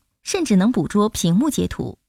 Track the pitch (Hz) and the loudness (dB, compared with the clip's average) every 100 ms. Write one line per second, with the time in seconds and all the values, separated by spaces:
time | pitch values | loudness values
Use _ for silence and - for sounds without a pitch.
0 | _ _ - 381 320 190 214 226 147 208 | _ _ -8 -4 2 2 4 0 0 0
1 | 214 - 175 180 302 - 175 - - - | 0 0 0 2 2 0 -4 -4 -10 -10